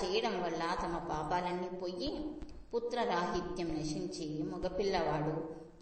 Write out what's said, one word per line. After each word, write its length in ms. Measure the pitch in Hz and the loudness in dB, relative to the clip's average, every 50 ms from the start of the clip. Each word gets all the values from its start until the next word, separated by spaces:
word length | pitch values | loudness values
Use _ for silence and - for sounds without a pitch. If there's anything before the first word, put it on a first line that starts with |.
| 190 | 2
చేయడం 380 | 180 185 220 233 233 202 185 | 2 2 2 2 2 2 2
వల్ల 340 | 175 170 165 160 165 170 180 180 175 | 0 0 0 0 0 0 2 2 0
తమ 140 | 175 170 165 | 0 0 -2
పాపాలన్నీ 680 | 165 170 160 151 156 151 180 180 180 175 175 180 185 185 | -2 -2 -2 0 0 2 2 2 2 2 0 0 -2 -2
పోయి, 640 | 180 180 185 175 185 175 247 294 - 294 302 302 - - - - - - - - - | -4 -4 -4 -4 -2 -2 -2 -2 -2 -2 -4 -4 -6 -6 -8 -8 -10 -10 -6 -2 -2
పుత్రరాహిత్యం 1040 | 233 233 233 - 240 226 - 175 175 175 185 208 185 160 - - - 170 165 156 151 | -2 0 0 0 2 2 2 2 2 2 2 2 0 0 0 -2 -2 0 0 0 0
నశించి 640 | 151 151 151 - - - - - 170 151 151 156 | 0 0 0 0 -2 -2 -2 -4 -4 -2 -2 0
మగపిల్లవాడు 1200 | 156 - 180 175 160 185 180 - 208 196 190 175 165 151 151 156 151 156 151 - - - - - - - - - | 0 -2 -2 0 -2 0 2 2 2 4 4 4 4 4 2 2 2 2 0 0 -2 -4 -8 -10 -12 -14 -4 0